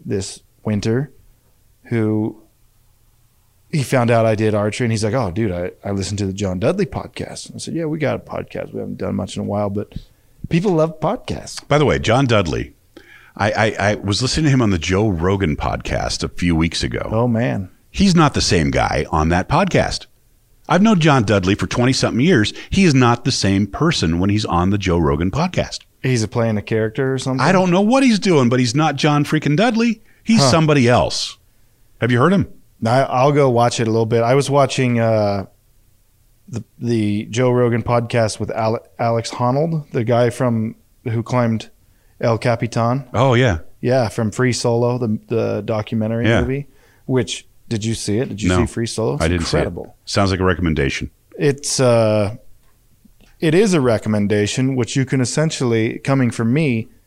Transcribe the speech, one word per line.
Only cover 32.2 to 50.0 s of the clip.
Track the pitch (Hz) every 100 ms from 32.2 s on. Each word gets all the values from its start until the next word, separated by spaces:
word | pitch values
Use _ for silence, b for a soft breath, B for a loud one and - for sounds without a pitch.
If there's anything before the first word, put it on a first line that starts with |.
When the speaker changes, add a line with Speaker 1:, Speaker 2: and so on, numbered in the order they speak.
| 156
Speaker 2:
him? | 190 113 - - _ 113
Speaker 1:
I, | 127
I'll | 135 123 139
go | 147 135
watch | 117 120 -
it | 110
a |
little | 110 110
bit. | 117
I | 117 139
was | 139
watching, | 139 135 - 127 120
uh, | 113 110 104 101 95 _ _ _ _ _ _ _ _ _ -
the, | 113 - -
the | 117 117 104 104 113
Joe | 113 127
Rogan | 123 120 117
podcast | 117 120 113 120 110 -
with | 104
Ale-, | - 110 113 - -
Alex | 117 117 113
Honnold, | - 123 135 165 160 143
the | 127
guy | 117 120 120
from, | - 127 113 110 - _ _ 120
who | 117
climbed | 113 127 117 110 - - _ _ _ -
El | 120 110
Capitan. | 123 113 117 117 117 131 139 104
Speaker 2:
Oh, | 135
yeah. | 117 127 85 - -
Speaker 1:
Yeah, | 123 131 110
from | - 110
Free | - 127
Solo, | 113 123 117 120 123
the, | 120 107 -
the | 113 110 107 107
documentary | 110 - 113 107 117 117
Speaker 2:
Yeah. | 113
Speaker 1:
movie. | 123 139 - b b b b
Which, | 127 110 - - _ -
did | 113
you | 110 110
see | - 104
it? | 135
Did | 104
you | 92
Speaker 2:
No, | 92
Speaker 1:
see | 117
Free | - 113
Solo? | - 113 147
It's |
Speaker 2:
I | 82
didn't | 87 78
see | 151
it. |
Speaker 1:
incredible. | 127 87 - -